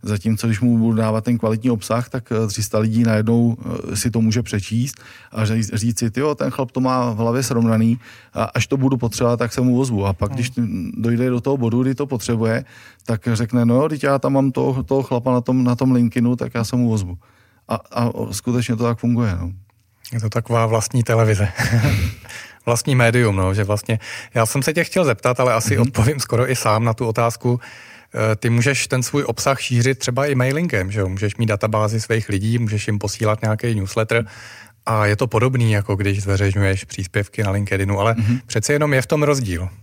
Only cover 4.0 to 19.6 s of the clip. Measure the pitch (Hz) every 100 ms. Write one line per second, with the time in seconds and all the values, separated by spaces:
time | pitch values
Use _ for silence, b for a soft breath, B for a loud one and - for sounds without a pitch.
4 | 123 117 110 110 117 104 92 110 135 -
5 | B B B 110 107 113 107 113 113 113
6 | 117 107 151 147 139 - 127 - 131 127
7 | 123 107 117 120 127 117 117 110 113 120
8 | B B B - 110 - - 139 135 131
9 | 120 - 120 120 117 - 127 123 131 107
10 | 98 95 104 127 123 - 117 90 85 -
11 | 117 117 127 123 127 139 117 117 127 127
12 | 139 123 - 117 113 113 - B B B
13 | - 117 - 113 117 123 117 123 156 151
14 | 143 139 135 139 135 127 131 131 - 135
15 | 127 123 123 123 123 127 123 120 131 127
16 | 120 123 117 123 120 120 110 123 120 110
17 | 92 87 b b b b b 117 - -
18 | 117 - 113 98 - 123 117 113 120 117
19 | 120 120 117 90 87 95